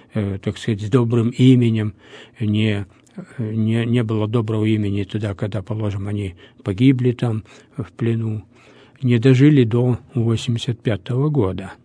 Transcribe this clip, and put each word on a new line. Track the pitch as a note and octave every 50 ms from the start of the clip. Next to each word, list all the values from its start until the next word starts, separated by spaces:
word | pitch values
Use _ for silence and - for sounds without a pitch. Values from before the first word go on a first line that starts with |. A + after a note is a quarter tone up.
| - _ -
э, | A2 G2+ G2 G2 F#2+
так | - G#2+ G#2
сказать, | - - - A2+ G2
с | G#2+ G#2
добрым | A2+ B2+ A#2+ A#2 B2 A#2+ A2+ A#2+
именем, | A#2+ - B2+ C3 C3 A#2+ A#2+ A#2 A2 A2 G#2+ G#2 - _ - - - - - - _ -
не, | A2+ G#2 G#2 G#2+ A2 A2 G#2 G2+ G2 - _ _ _ _ - - - - - -
не, | A2+ G#2+ G#2+ A2 G#2+ A2 A2+ A#2 A2+
не | A#2 A#2 B2 A#2
было | A2 A2+ G#2+ G#2+ G#2+
доброго | A2 A#2+ G#2+ A2 A2+ G#2+ G#2+
имени | A2 A2 G#2+ G#2 G2+ G2+ G2+ G2+
тогда, | - - G#2 G#2+ G#2 G2
когда, | - A#2 G2+ G2+ G#2
положим, | F#2+ - G#2+ A2 G#2+ G#2 G2 G2 G2
они | G#2 G#2 G#2 G2+ F#2 F2 - - - _ _ -
погибли | G#2+ F#2+ F#2 B2+ C3+ C3+ B2 B2 A#2+
там | A#2 - C3 A#2 A2 A2 - - - - - _ -
в | - G#2 -
плену, | _ - A#2 A#2 A2+ A2+ A2+ A2+ G#2+ G#2+ - _ _ - - - - - - _ _ - C3+
не | B2 A#2+ A#2
дожили | A2+ C3+ C3 B2 C#3 D3+ D3+ C3+ B2
до | A2 A#2+ A#2+ B2 B2 A#2 - - - -
восемьдесят | B2 A2+ A#2 A2+ G#2+ - - A#2 A2+ - - A#2 - -
пятого | B2 G#2 F#2 - - A#2+ B2+ C#3+ D#3
года, | D3 C#3 G#2 F#2 F2+ F#2 F#2+ F#2+ - -